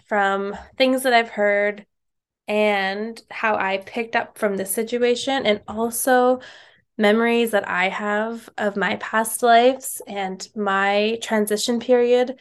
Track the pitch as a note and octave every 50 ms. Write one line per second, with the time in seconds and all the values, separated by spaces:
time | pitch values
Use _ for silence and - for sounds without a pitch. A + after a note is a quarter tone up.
0 | _ - A3+ G#3 G3 G3 G3 G3 G3 G3+ G3+ - - - _ - C4+ C4 C4 C4
1 | B3+ C4 A#3+ A#3 A3+ A#3 - G#3 G#3 G#3 G3+ G3+ G3+ G#3 G3+ G#3 - _ _ _
2 | _ _ _ _ _ _ _ _ _ - G#3 G#3+ G#3+ G#3 G#3 G3 F#3+ F#3+ G3 G#3
3 | G#3+ A3+ A3+ - - - - - - A3 G#3+ G#3 G3 F#3+ G3 G3 G3 - - A#3+
4 | A#3 A3+ A#3+ A#3 A#3 - - - A3 G3+ G3 G3 F#3+ F#3+ - A#3 A3 A3 A#3+ A#3+
5 | A#3+ A#3+ B3 A#3+ - C#4 C4 C4+ - G#3+ G#3 G#3 - - G#3+ G#3+ A3+ A#3 A#3 -
6 | - C4+ B3+ B3 B3 B3+ B3+ B3+ - - - - - - _ _ _ _ _ -
7 | G#3+ G#3 G#3+ A3+ A#3 A#3 A#3 A#3 A#3 A3 G#3+ G3+ - - F3+ F3+ F#3 F#3+ F3+ G#3
8 | G#3+ G#3 G#3 G#3 A3 A3+ A#3 A#3 - - - - G#3+ G#3 G3+ G3+ F3+ G3+ G#3+ G#3
9 | - - - A3 A3+ A3+ - - B3 A#3 A#3 A#3 A#3+ B3+ C4+ C4 - - - -
10 | - - G3+ G3+ F#3+ F#3+ F#3+ F#3 - - - A3 G3+ G3 G3 G3 G3 G3 G3+ G#3
11 | G#3 A3 A3+ A3+ - - A3+ G#3+ G#3 G#3 G#3 G#3 - - A#3+ A#3 - - B3 A#3+
12 | A#3+ A#3+ B3 B3 B3 B3 B3+ -